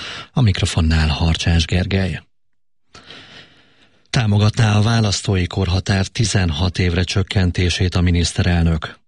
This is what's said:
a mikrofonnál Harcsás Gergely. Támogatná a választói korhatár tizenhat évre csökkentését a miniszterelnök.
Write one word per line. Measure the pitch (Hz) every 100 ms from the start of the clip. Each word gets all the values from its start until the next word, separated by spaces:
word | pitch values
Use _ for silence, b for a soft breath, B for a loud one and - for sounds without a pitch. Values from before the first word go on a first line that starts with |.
| B B B
a | -
mikrofonnál | 113 92 98 - 80 80 78
Harcsás | 71 82 82 - 82
Gergely. | 80 90 92 98 92 73 - _ _ _ _ _ _ B B B B B B B B B B B B
Támogatná | 139 107 104 107 - 110 104
a |
választói | 107 113 107 - - 98 85
korhatár | - 92 92 - 98 95
tizenhat | - 107 104 90 76 92 -
évre | 90 85
csökkentését | 87 101 90 101 90 - 87 - 92
a | 90
miniszterelnök. | 87 87 82 - 90 87 82 80 - -